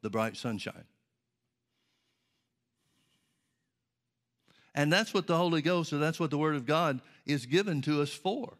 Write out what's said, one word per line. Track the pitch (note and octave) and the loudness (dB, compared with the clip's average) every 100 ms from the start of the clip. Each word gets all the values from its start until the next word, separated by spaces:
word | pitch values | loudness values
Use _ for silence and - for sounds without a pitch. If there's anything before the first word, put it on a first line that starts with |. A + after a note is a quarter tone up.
the | A2 | -4
bright | G#2+ A2 F#2+ | -2 -2 -4
sunshine. | B2 G#2 - - - _ _ _ _ _ _ _ _ _ _ _ _ _ _ _ _ _ _ _ _ _ _ _ _ _ _ _ _ _ _ _ _ _ _ _ _ _ _ | -6 -6 -8 -14 -20 _ _ _ _ _ _ _ _ _ _ _ _ _ _ _ _ _ _ _ _ _ _ _ _ _ _ _ _ _ _ _ _ _ _ _ _ _ _
And | C#3 D3 | 0 2
that's | F3 A3 | 2 2
what | G3+ E3+ | 0 2
the | E3+ | 2
Holy | F3 E3 | 2 2
Ghost, | D3+ F3 D#3+ | 2 0 0
or | D3 | 0
that's | D3+ D#3+ | 0 0
what | E3 | -2
the | D3 | 0
Word | D#3 | 0
of | D3 | 0
God | A#2+ D#3 E3+ B2+ - - - | 0 2 2 -2 -6 -20 -4
is | C#3+ | -4
given | B2 D#3 G#3 D#3 | 2 2 2 0
to | C3+ D3 | 0 0
us | D3 | 0
for. | - F#3 G#3 - - | -2 -6 -6 -8 -14